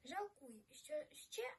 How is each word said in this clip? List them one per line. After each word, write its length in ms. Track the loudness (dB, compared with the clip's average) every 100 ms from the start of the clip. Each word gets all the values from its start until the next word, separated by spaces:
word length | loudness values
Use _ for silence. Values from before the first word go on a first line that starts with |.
жалкує, 580 | 0 2 2 0 -10 -10 -12
що 320 | -12 0 2 2
ще 440 | -6 -4 0 0